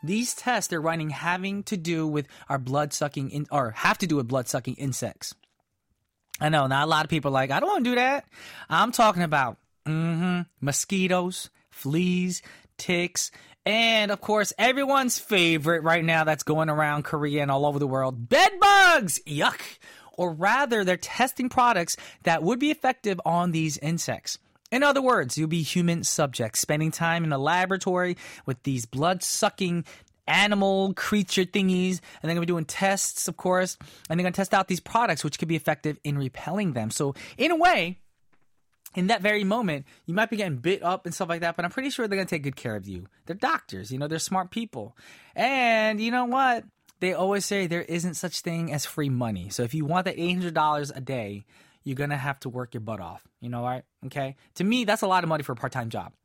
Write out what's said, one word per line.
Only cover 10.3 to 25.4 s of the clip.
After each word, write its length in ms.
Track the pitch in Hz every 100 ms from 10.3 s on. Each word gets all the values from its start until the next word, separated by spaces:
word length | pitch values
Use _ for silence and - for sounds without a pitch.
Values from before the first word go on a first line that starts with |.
| 180 175 _
mosquitoes, 920 | 139 139 - 196 185 180 180 185 - _ _
fleas, 720 | - - 156 180 180 180 175 - - _ -
ticks, 560 | - 175 175 - - - - - -
and 460 | 214 226 220 208
of 80 | 208
course, 320 | - 214 202 -
everyone's 640 | 233 262 277 277 254 -
favorite 640 | - 202 170 165 143 170
right 220 | 156 170
now 180 | 165 165
that's 220 | 156 156
going 260 | - 156 160
around 320 | 151 151 147
Korea 400 | - 156 147 147
and 80 | 143
all 160 | 139 147
over 140 | 143
the 80 | 143
world, 400 | 131 131 127 120
bed 240 | 277 381 392
bugs! 600 | 403 403 370 320 190 - -
Yuck! 340 | 143 214 - - - - - -
Or 200 | - 180
rather, 520 | 156 190 247 277 226
they're 120 | 185 180
testing 520 | - - 254 - 254
products 480 | - 240 208 170 - - -
that 200 | - 165
would 160 | 160 247
be 120 | 294
effective 500 | 294 262 254 208 180
on 260 | 160 170 175
these 280 | 160 160 139
insects. 600 | 147 170 - 113 - - _ _ -
In 120 | 254
other 180 | 285 277
words, 380 | 254 226 131
you'll 100 | 147